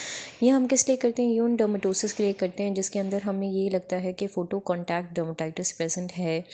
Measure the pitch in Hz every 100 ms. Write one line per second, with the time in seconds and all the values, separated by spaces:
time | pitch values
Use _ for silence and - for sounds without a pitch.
0 | - - - - 240 269 247 254 - 254
1 | 240 240 240 226 233 233 214 208 196 190
2 | 208 - 202 196 185 190 202 190 190 202
3 | 196 196 202 196 196 190 196 185 180 180
4 | 185 180 202 190 175 196 196 175 175 170
5 | 175 170 160 160 160 165 180 - 165 180
6 | 180 175 170 160 -